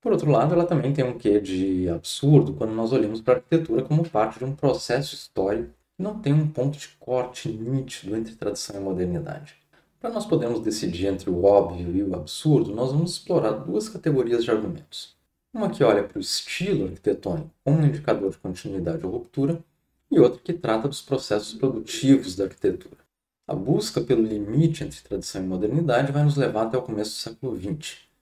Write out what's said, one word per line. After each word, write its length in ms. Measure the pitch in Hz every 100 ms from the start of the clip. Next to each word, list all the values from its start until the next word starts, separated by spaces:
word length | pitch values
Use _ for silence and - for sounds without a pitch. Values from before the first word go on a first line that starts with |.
Por 120 | 233
outro 180 | 190 151
lado, 240 | 123 139
ela 100 | 170
também 300 | 170 156 135
tem 100 | 143
um 140 | 123 113
quê 200 | 107 101
de 520 | 95 92 95 92 90
absurdo 640 | 85 - - 139 147 -
quando 180 | - 110
nós 180 | 110 113
olhamos 300 | 131 104 113
para 140 | 113
a 20 | 123
arquitetura 460 | - 160 160 113
como 260 | 135 151 170
parte 300 | 107 110 -
de 80 | 127
um 100 | 143
processo 580 | 143 123 - 123 147
histórico 600 | - - - 98 110 117 - _
que 80 | _
não 180 | 190 214
tem 120 | 143
um 160 | 147 151
ponto 300 | 139 135 143
de 100 | - _
corte 520 | - 127 120 - 113
nítido 680 | 110 117 135 - - 92 110
entre 180 | 113
tradição 460 | - 104 101 - 101
e 20 |
modernidade. 760 | 98 90 90 85 76 73 - _ _ _ _ _
Para 80 | 240
nós 160 | 226
podermos 360 | - 160 120 117
decidir 460 | 107 - 92 87 98
entre 220 | 95 -
o 160 | 87
óbvio 500 | 98 101 87 87 87
e 80 | 90
o 140 | 98 87
absurdo, 580 | 78 - 156 139 -
nós 180 | 104 131
vamos 180 | 143 175
explorar 400 | - - 170 110
duas 400 | 107 147 202 214
categorias 520 | - 160 139 117 120
de 80 | 117
argumentos. 680 | 110 104 - - - - _ _ _ _
Uma 200 | 226 196
que 120 | -
olha 220 | 123 104
para 140 | - -
o 20 |
estilo 640 | - - - - 185 165
arquitetônico 680 | 92 90 - 95 98 82 78 _
como 140 | - 156
um 80 | 151
indicador 440 | 147 - - 98
de 60 | -
continuidade 680 | 95 90 104 95 82 160
ou 60 | 95
ruptura, 540 | 117 - - 139 170 - _ _ _ _
e 100 | 226
outra 200 | 123 -
que 80 | -
trata 340 | 170 - 110 143
dos 140 | 143
processos 540 | - 139 - 104 -
produtivos 840 | 220 131 113 - - 135 139 92 90
da 80 |
arquitetura. 540 | 95 - 98 90 - - _ _ _ _ -
A 80 |
busca 460 | - 101 185 208 -
pelo 200 | 117 120
limite 640 | 110 107 101 123 165 156
entre 160 | 147 -
tradição 420 | _ 101 - 101
e 40 | 95
modernidade 680 | 92 107 139 170 120 147
vai 100 | 143
nos 140 | 147 143
levar 280 | 120 107
até 120 | 113 127
o 60 |
começo 300 | 123 104 107
do 40 | -
século 380 | - 113 131
vinte. 560 | 104 196 156 - - _ _